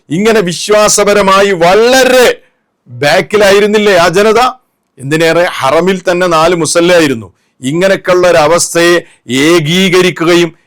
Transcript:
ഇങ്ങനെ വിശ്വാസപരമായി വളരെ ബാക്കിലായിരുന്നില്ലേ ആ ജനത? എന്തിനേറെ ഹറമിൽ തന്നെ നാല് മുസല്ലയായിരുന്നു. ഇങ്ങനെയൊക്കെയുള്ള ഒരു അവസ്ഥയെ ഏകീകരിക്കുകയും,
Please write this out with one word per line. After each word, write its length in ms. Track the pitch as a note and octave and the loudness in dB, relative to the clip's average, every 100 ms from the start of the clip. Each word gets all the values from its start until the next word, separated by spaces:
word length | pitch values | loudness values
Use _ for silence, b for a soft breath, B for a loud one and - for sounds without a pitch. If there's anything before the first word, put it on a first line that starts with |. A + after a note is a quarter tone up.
| _ | _
ഇങ്ങനെ 300 | D3+ G#3+ G#3+ | -4 0 0
വിശ്വാസപരമായി 1080 | F3+ D#3 - G#3 G#3 - G3+ G3+ G3 F#3+ G3+ | -2 -6 -2 0 2 0 0 0 2 2 0
വളരെ 880 | F#3 E3+ G3 A#3 C4 C4 B3+ A#3 - _ _ _ _ _ | 0 2 2 2 2 2 2 2 -2 _ _ _ _ _
ബാക്കിലായിരുന്നില്ലേ 1080 | A#2+ C#3+ F3 - G#3 G3+ G3+ G#3 G#3+ G#3 F#3 | -6 -2 0 -2 0 2 2 2 0 2 2
ആ 120 | F3 | 2
ജനത? 320 | E3+ G#3+ A3 B3+ A#3+ _ _ _ _ | 0 0 0 -2 -4 _ _ _ _
എന്തിനേറെ 500 | C3 D#3 E3 E3 F3 | -6 -2 0 0 -2
ഹറമിൽ 520 | - C3+ D3+ F#3 F#3+ F#3 | -2 -2 0 0 -4 -4
തന്നെ 160 | F3 F#3 | -2 0
നാല് 280 | D#3+ E3 | 0 0
മുസല്ലയായിരുന്നു. 760 | F3 D3+ F3 E3+ F3+ D#3 B2 F#2+ _ _ _ | 0 -2 0 2 2 2 -2 -10 _ _ _
ഇങ്ങനെയൊക്കെയുള്ള 680 | B2+ D#3+ F#3+ F#3+ F#3 F3+ F3+ | -6 -2 -2 -2 -2 0 2
ഒരു 60 | E3 | 2
അവസ്ഥയെ 680 | D3+ F3 - E3+ E3+ F3 b b - | 2 0 -2 -2 0 0 b b -8
ഏകീകരിക്കുകയും, 1300 | B2+ D3 F3 D3 F3+ F#3+ - F#3 D3+ E3 F3 E3+ - | -2 0 0 0 -2 0 0 -2 -4 -2 0 0 -6